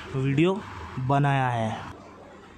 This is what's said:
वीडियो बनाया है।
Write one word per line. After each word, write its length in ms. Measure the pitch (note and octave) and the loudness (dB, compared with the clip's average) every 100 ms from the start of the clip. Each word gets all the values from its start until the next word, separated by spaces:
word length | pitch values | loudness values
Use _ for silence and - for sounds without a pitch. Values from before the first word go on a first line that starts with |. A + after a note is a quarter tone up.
| - C3+ | -6 -2
वीडियो 440 | C3+ C#3 E3+ G3 - - - - B2+ | 0 4 4 2 -4 -12 -10 -4 2
बनाया 400 | - C#3+ C#3 C3 | 4 4 2 2
है। 300 | A#2+ A2 G#2+ - - - - - - - | 0 -2 -4 -8 -14 -18 -20 -20 -20 -20